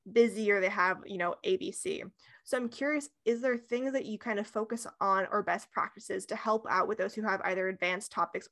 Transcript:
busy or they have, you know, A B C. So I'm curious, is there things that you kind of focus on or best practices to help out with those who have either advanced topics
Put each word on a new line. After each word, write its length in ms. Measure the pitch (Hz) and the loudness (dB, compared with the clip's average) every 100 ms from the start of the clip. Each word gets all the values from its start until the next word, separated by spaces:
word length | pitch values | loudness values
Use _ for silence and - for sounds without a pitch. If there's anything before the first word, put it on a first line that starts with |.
| - | 2
busy 380 | 226 233 196 208 | 6 6 4 4
or 100 | 202 | 4
they 80 | 185 | 4
have, 300 | 202 180 180 - | 2 2 2 -6
you 120 | 196 | -2
know, 160 | 175 - | -2 -2
A 120 | - 190 | 0 0
B 160 | 190 | -2
C. 300 | - 180 156 190 _ - - | -6 -6 -6 -8 _ -20 -20
So 120 | - 254 | -4 -2
I'm 120 | 240 | -2
curious, 400 | - 277 302 294 _ | -2 0 0 -4 _
is 160 | - 233 | -2 0
there 160 | 254 240 | 0 0
things 360 | 240 240 269 | -2 -2 0
that 140 | 269 - | -2 -4
you 120 | 214 | -6
kind 200 | 240 208 | -2 -2
of 80 | 214 | -2
focus 400 | 214 220 233 - - | -4 -4 -6 -8 -2
on 280 | 196 190 190 | 2 2 2
or 120 | 208 | 0
best 280 | 190 185 - | 0 -2 -2
practices 540 | - - - - 190 - | -4 -4 -6 -8 -6 -4
to 100 | 214 | -4
help 300 | 226 220 220 | 0 0 2
out 200 | 185 185 | 2 2
with 100 | 214 | 0
those 160 | 190 | -2
who 80 | 220 | -2
have 180 | 214 190 | -2 0
either 240 | - 185 185 | 0 0 -2
advanced 440 | 190 180 185 - | 0 -2 -2 -4
topics 360 | - 170 190 - | -2 -2 -2 -6